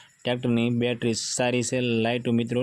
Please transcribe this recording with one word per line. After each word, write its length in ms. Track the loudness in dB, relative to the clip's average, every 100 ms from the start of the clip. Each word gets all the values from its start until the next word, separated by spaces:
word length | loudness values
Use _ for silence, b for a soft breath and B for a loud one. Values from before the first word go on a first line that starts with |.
| B B
ટ્રેક્ટરની 480 | -4 -2 0 2 2 0
બેટરી 380 | 0 0 -2 -2 -4 -2
સારી 300 | 0 0 0
છે, 80 | -2 0 2
લાઇટો 260 | 2 0 0 0
મિત્રો 200 | 0 0